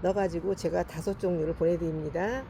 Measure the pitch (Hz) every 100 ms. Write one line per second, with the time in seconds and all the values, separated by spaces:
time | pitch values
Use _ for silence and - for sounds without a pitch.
0 | 180 196 190 170 180 190 165 175 180 156
1 | 185 196 190 175 160 165 165 170 165 156
2 | 151 165 196 262 269